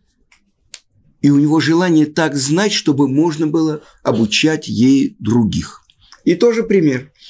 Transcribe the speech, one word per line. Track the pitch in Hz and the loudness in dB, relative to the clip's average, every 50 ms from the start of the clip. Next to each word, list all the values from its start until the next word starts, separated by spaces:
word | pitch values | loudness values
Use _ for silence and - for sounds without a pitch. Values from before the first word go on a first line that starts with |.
| _ _ _ _ _ _ _ _ _ _ _ _ _ _ - - _ _ _ _ _ _ _ _ - | _ _ _ _ _ _ _ _ _ _ _ _ _ _ -18 -18 _ _ _ _ _ _ _ _ 2
И | 143 | 2
у | 143 143 | 4 4
него | 147 147 156 160 | 2 2 2 0
желание | 139 147 165 170 185 180 165 156 151 | 2 2 0 0 2 2 2 2 2
так | 147 151 180 160 151 139 | 0 0 -2 -2 -2 -2
знать, | 139 131 139 156 180 208 208 208 | -4 -2 -2 0 0 0 -2 -2
чтобы | - - 165 143 131 143 | -2 -2 -2 0 0 0
можно | 131 131 147 160 175 151 147 165 | 0 0 0 0 0 -2 -4 -4
было | 151 156 165 160 156 151 151 - - _ _ - | -2 -2 -2 -2 -2 -4 -8 -12 -20 _ _ -4
обучать | 127 120 110 113 104 - - - 156 156 151 - | -2 0 0 -2 -2 0 0 0 0 0 -2 -4
ей | - - 104 120 131 139 135 - - - - | -6 -2 2 2 4 4 2 0 -2 -6 -8
других. | - 107 113 120 113 95 - - - - - - _ _ _ _ _ _ - - _ | -4 -2 0 0 0 0 -2 -4 -6 -8 -14 -20 _ _ _ _ _ _ -20 -4 _
И | 156 175 | -2 0
тоже | 170 233 240 226 226 226 | 2 2 0 0 0 -2
пример. | 226 202 196 160 147 131 123 127 - _ _ - | 0 0 2 2 2 0 -2 -6 -12 _ _ -20